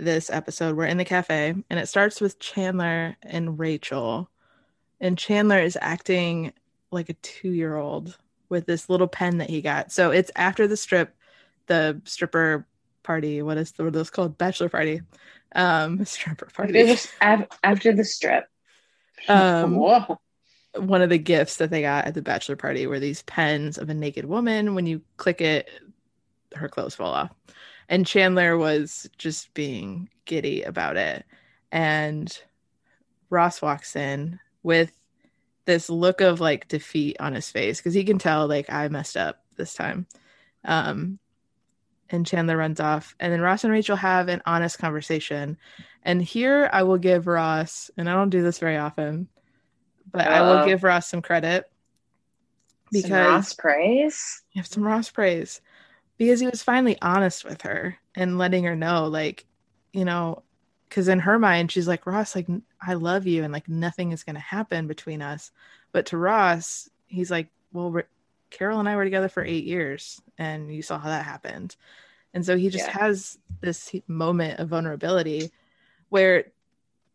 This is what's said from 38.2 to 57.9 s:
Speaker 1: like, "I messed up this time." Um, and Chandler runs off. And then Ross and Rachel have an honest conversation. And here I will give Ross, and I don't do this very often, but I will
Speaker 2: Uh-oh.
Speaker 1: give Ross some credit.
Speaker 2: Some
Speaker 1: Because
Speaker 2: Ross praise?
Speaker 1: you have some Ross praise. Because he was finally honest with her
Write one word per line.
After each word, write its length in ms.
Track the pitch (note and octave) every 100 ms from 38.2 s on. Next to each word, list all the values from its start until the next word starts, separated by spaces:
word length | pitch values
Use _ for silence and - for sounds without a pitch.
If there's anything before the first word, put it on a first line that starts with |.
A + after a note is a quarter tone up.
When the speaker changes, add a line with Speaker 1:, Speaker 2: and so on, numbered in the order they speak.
| F3 D#3 D3
Speaker 1:
like, 200 | D3 C#3+
"I 200 | C#3+ D3
messed 280 | D3 - -
up 280 | D#2+ - _ -
this 180 | E3
time." 320 | - D#3+ - F3+ - _ _ _ _
Um, 540 | - D#3+ D3+ C#3+ E3+ G3 _ _ _ _ _ _ _ _ _
and 160 | F3 E3+
Chandler 300 | F3 E3 D#3+
runs 240 | D#3+ D#3+
off. 340 | D#3 D3+ - _
And 120 | F3
then 80 | E3+
Ross 220 | F3 G3+
and 80 | A3+
Rachel 240 | A3 G#3+ G3
have 320 | F#3+ F#3 F3+
an 140 | F3
honest 340 | - E3+ E3+ -
conversation. 800 | E3 D3+ D3 D#3+ - D3 C#3+ D#3+ - - - _
And 180 | - F3+
here 480 | F3 A#3 B3+ C#4+ C#4+
I 100 | F#3+
will 160 | F#3 F#3
give 280 | F#3 F3+ F3
Ross, 600 | E3+ D#3+ D#3 E3 - - -
and 140 | E3+
I 20 |
don't 160 | F#3 G3+
do 120 | F#3
this 160 | F3 E3+
very 180 | E3 D#3
often, 520 | D3 D#3 D3+ D#3 F#3 _ _ _ _ _ _ _ -
but 160 | F#3 -
I 160 | D#3+
will 140 | F3 F#3
Speaker 2:
Uh-oh. 40 | G3
Speaker 1:
give 160 | F#3+
Ross 240 | F#3 F3 -
some 140 | F3
credit. 480 | - E3+ D#3+ F3+ - _ _ _ _ _ _ _ _ _ _ _ _
Speaker 2:
Some 180 | G#3 F3+
Speaker 1:
Because 20 |
Speaker 2:
Ross 400 | F#3+ F3+ F3+ G3
praise? 880 | - E3 D3 F3+ B3+ D4+ - - - _
Speaker 1:
you 80 | G3
have 60 | F3
some 160 | G#3+
Ross 260 | G#3 A3 A3
praise. 500 | - G3 E3+ - - _ _ _ _ _ _
Because 220 | A3+ A#3+
he 60 | B3+
was 160 | A#3+
finally 360 | - B3 B3+ -
honest 440 | F3 F#3+ F#3 -
with 180 | - E3
her 340 | - - F3+